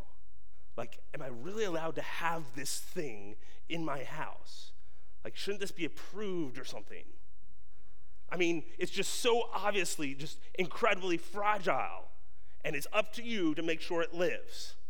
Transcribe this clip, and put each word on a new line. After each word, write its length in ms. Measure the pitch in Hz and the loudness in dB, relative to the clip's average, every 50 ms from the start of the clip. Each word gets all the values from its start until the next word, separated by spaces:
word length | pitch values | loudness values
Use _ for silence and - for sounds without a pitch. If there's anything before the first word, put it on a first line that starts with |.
| - - - - - - - - - - - - - - - | 0 0 0 0 -2 -2 -2 -2 -2 -2 -2 -2 -2 -2 -2
Like, 220 | 123 117 - - - - - - | -2 -2 -2 -2 -2 -2 -2 -2
am 80 | 147 | -2
I 60 | 156 | 0
really 380 | 139 123 117 123 175 208 220 220 | -2 -2 -2 -2 -2 0 0 0
allowed 280 | 190 165 160 160 165 151 | 0 0 0 0 0 0
to 60 | 147 | 0
have 540 | 135 - - - 170 165 170 165 156 - - | 0 0 0 0 0 0 0 0 0 0 0
this 240 | 139 131 - - - | -2 0 0 0 0
thing 560 | - - - 180 156 131 110 101 101 101 107 - - - - - - - | 0 0 0 0 0 0 0 0 0 0 0 0 0 0 0 -2 0 0
in 160 | 156 165 160 | 0 0 0
my 180 | 151 139 139 123 | 0 0 0 -2
house? 680 | 123 143 156 135 101 - - - - - - - - - - - - - - - - - - - | -2 -2 -2 -2 -2 -2 -2 0 0 0 0 0 0 0 0 0 0 0 0 0 0 0 0 0
Like, 120 | 110 - | 0 0
shouldn't 260 | - - 190 208 196 | 0 0 0 0 0
this 100 | 196 175 | 0 0
be 140 | - - 165 | 0 0 0
approved 720 | 139 - - - - - 196 214 196 185 175 156 131 120 | 0 0 0 0 0 0 0 0 0 2 2 0 0 0
or 80 | 131 123 | 0 0
something?" 380 | - 123 110 104 - 104 82 - - - - - - - - - - - - - - - - - - - - - - - - - - | 0 0 0 0 -2 -2 -2 -2 -2 0 0 0 0 0 0 0 0 0 0 0 0 0 0 0 0 0 0 0 0 0 0 0 0
I 60 | 160 | 2
mean, 280 | 175 180 170 170 160 - - - - | 2 4 4 4 2 0 0 0 0
it's 120 | 180 175 | 0 0
just 280 | - 196 185 - - - | 0 0 0 0 0 0
so 300 | - 240 233 240 220 - - | 2 2 2 2 2 0 0
obviously 640 | 196 190 208 202 202 175 175 - - 151 135 139 | 0 0 2 2 2 2 2 0 0 0 0 0
just 240 | 139 151 147 - - - - - | 0 0 0 0 0 0 0 0
incredibly 600 | - 185 160 - - 233 220 202 185 185 185 170 | 0 0 0 0 2 2 2 2 2 0 0 0
fragile, 880 | 170 - - - 208 208 208 214 202 165 175 143 127 104 87 85 92 - - - - - - - - - - - - - | 0 0 -2 0 0 2 2 2 2 2 2 2 2 2 0 -2 -2 -2 -2 -2 0 0 0 0 0 0 0 0 0 0
and 100 | 147 156 | 0 0
it's 120 | 143 139 - | 0 0 0
up 220 | - 214 208 - - | 2 2 2 0 0
to 100 | 233 233 | -2 -2
you 300 | 233 233 208 175 156 151 | -2 0 2 2 0 0
to 80 | 165 | 0
make 180 | 165 165 165 156 | 0 0 0 0
sure 220 | - - 175 165 | 0 0 0 0
it 140 | 165 - 170 | 0 0 0
lives. 580 | 170 180 160 117 92 - - - - - - - - - | 2 2 2 2 0 0 0 0 0 0 0 0 0 0